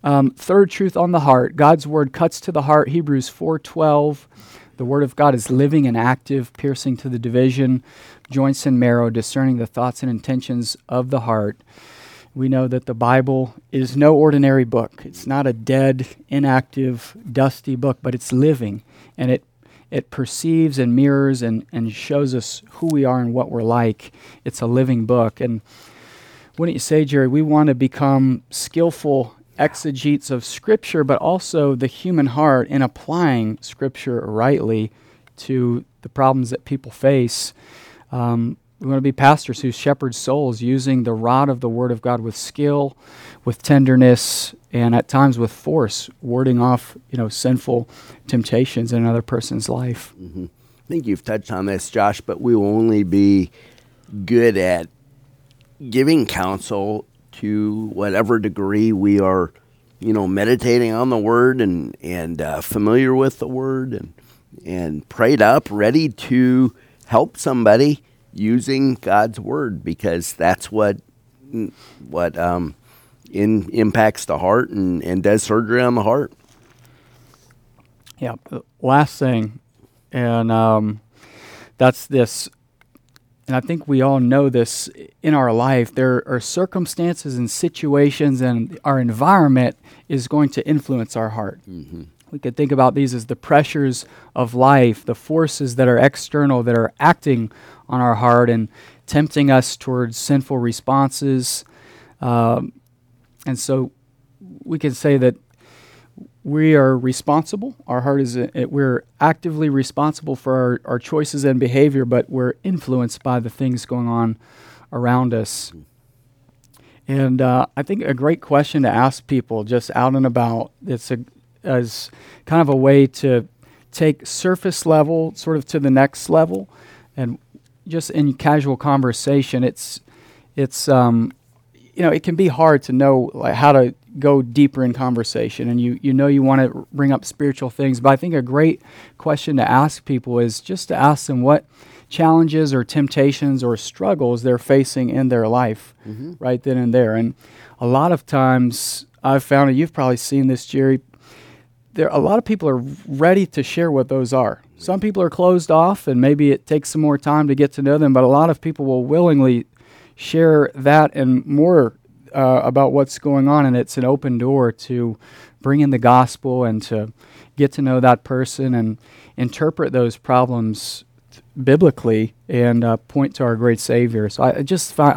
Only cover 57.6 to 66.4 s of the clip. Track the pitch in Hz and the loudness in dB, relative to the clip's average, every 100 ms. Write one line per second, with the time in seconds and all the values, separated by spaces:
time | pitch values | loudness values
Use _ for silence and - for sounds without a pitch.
57.6 | 107 107 110 92 101 95 110 117 104 87 | -2 -4 -8 -6 -4 -2 0 0 -2 -4
58.6 | 98 104 110 104 101 101 95 95 87 _ | -4 0 2 2 2 2 2 0 -2 _
59.6 | _ _ _ _ 107 110 92 95 107 123 | _ _ _ _ -4 -2 -2 -2 0 0
60.6 | 123 120 117 113 127 120 107 117 123 131 | 2 0 0 -2 -2 0 0 2 2 2
61.6 | 107 87 64 - 80 87 82 82 78 73 | 0 -2 -6 -12 -10 -8 -8 -6 -6 -6
62.6 | - 110 104 123 131 131 135 - - 131 | -6 -2 2 2 2 0 0 -2 -10 -8
63.6 | 131 131 131 113 - - _ _ _ - | -6 -6 -8 -10 -14 -20 _ _ _ -20
64.6 | - 90 85 76 - - 117 139 107 135 | -12 -8 -6 -8 -12 -2 2 4 4 4
65.6 | - 104 104 139 160 113 - 127 | 0 -2 0 0 -2 -6 -4 0